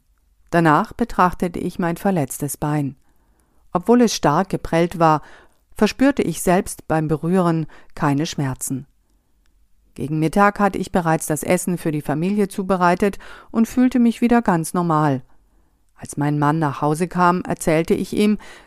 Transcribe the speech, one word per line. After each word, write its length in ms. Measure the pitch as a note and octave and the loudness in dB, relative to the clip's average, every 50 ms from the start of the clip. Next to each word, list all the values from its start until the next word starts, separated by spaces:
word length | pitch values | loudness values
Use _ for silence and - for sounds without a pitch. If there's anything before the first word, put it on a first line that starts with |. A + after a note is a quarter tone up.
| _ _ _ _ _ _ _ _ _ - | _ _ _ _ _ _ _ _ _ -2
Danach 420 | - E3+ E3 D#3+ D3 D#3+ G#3 - | 0 2 4 4 4 4 2 -2
betrachtete 680 | - - A#3+ - - - F#3 F3+ - - G3 F3+ F3 - | -4 -6 -6 -2 0 2 2 2 0 -2 -4 -4 -4 -6
ich 180 | - F3+ - - | -6 -6 -4 -4
mein 180 | F#3 E3+ E3+ | -4 -4 -2
verletztes 600 | - - G3+ F#3+ E3+ C#3 - - - D3 C#3+ - | -2 0 0 0 0 -2 -4 -6 -8 -8 -8 -6
Bein. 400 | - - D3 D3 D3+ C#3+ C3 C#3 _ _ _ _ _ _ _ _ _ _ _ _ _ _ _ | -6 -4 -2 -2 -2 -2 -4 -6 _ _ _ _ _ _ _ _ _ _ _ _ _ _ _
Obwohl 300 | - F3 F3 - A#3 B3 | -6 -2 2 4 4 6
es 120 | A#3+ G#3 - | 4 4 2
stark 340 | - - D3+ C#3+ E3 G3 - | 0 0 2 2 2 0 -2
geprellt 500 | - - - - - E3 E3+ F3 - E3 | -4 -8 -4 -2 0 0 0 0 2 2
war, 240 | E3+ D#3+ D#3 D3 - - - - - _ _ _ _ _ - | 4 4 4 2 -2 -8 -20 -20 -20 _ _ _ _ _ -2
verspürte 480 | - A3 G3+ - - C4 C#4 C#4 - | 0 0 0 2 2 2 2 2 2
ich 200 | - - E3 - | -2 -2 -4 -2
selbst 460 | - F#3+ F3 F#3+ A3+ - - - - - | 0 0 2 2 0 -4 -8 -10 -6 -2
beim 180 | D3+ D#3+ D#3 | -2 0 0
Berühren 600 | D3+ D#3+ C#3+ - E3 F3+ F#3+ F3 E3+ E3 D#3+ D#3 - - - - - - | 0 -2 -2 -2 0 0 2 2 2 0 0 -2 -6 -10 -18 -20 -16 -8
keine 320 | - E3 D3 C#3 C#3 D#3 | -2 -2 0 0 0 -2
Schmerzen. 600 | E3 - - C#3+ C3+ B2+ - - - C3+ C3 C#3 _ _ _ _ _ _ _ _ _ _ _ _ _ _ _ _ _ _ _ _ _ _ | -4 -4 -4 -4 -4 -6 -6 -8 -8 -8 -8 -10 _ _ _ _ _ _ _ _ _ _ _ _ _ _ _ _ _ _ _ _ _ _
Gegen 240 | - C3 C3 D#3 D#3 | -10 -8 -6 -2 -2
Mittag 400 | D#3 D#3+ - G3+ G3+ G3+ G3+ - | 0 0 2 4 4 2 2 2
hatte 200 | G#3 G3 F#3+ - | 0 0 0 -2
ich 120 | F#3+ - | -6 -4
bereits 360 | - F#3+ E3 E3 D#3+ D#3+ - | -2 -2 0 0 0 -2 -2
das 160 | - D#3 D3 - | -4 -6 -4 -2
Essen 340 | - F#3 F3 - - F3 E3 | 0 -2 0 0 -2 -4 -4
für 140 | - E3 | -4 -4
die 100 | D3+ D3+ | -4 -4
Familie 460 | - - C#3+ D3+ E3 F#3 G#3 G#3 G3+ F#3+ | -4 -4 -4 -2 -2 -2 0 0 -2 -2
zubereitet 720 | - - F#3+ F#3 G3 F3+ F3+ F3 F3+ F3 G#3+ G3+ G3 - - - - - - - | -4 -6 -4 -2 0 2 2 2 2 2 0 -2 -2 -4 -12 -18 -20 -20 -14 -4
und 180 | - A3+ A3+ - | 0 0 0 0
fühlte 320 | - B3+ B3 C4 - B3+ | 2 2 2 2 4 2
mich 200 | A#3+ A#3 A3 - | 2 2 2 2
wieder 220 | A#3+ A#3 A#3+ A#3+ | 2 2 2 2
ganz 320 | A#3 - F3+ E3 D#3+ - - | 2 2 0 0 0 -4 -4
normal. 480 | F#3 F3 E3+ D#3 D3+ D#3 D3 C3+ B2+ - _ - - _ _ _ _ _ _ _ _ _ _ _ | -2 0 2 2 2 2 2 0 -2 -4 _ -20 -20 _ _ _ _ _ _ _ _ _ _ _
Als 220 | - - - - | -18 -16 -12 -6
mein 240 | - C#3 D3 D3 D3 | -4 -2 -2 0 0
Mann 180 | C#3+ D3 D3+ D#3+ | 0 0 0 0
nach 240 | D#3+ C#3+ C3 - | 0 -2 -2 -2
Hause 240 | D3+ D3 D#3 D3+ F#3 | -2 -2 0 -2 -4
kam, 360 | E3 - F3+ F3+ F3 F3 F3+ | -4 0 2 2 2 2 0
erzählte 520 | - - E3+ - - F#3 D#3 D#3+ E3+ - G3+ | -2 -6 -6 -4 0 0 2 2 2 0 0
ich 180 | - F#3 - | -2 -2 -4
ihm, 260 | - - G#3+ G#3+ G#3+ G3 - - - - - | -2 0 2 2 0 -2 -4 -12 -20 -20 -18